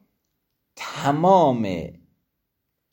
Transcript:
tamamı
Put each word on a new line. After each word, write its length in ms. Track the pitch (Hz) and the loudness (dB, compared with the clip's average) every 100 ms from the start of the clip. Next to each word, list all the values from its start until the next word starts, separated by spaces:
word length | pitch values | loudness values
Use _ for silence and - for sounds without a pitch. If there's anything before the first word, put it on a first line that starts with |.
| _ _ _ _ _ _ _ - | _ _ _ _ _ _ _ -16
tamamı 1000 | - 143 143 147 180 190 151 120 101 87 - - _ _ _ _ _ _ _ _ _ | -14 -6 -4 0 4 4 4 0 -4 -6 -10 -16 _ _ _ _ _ _ _ _ _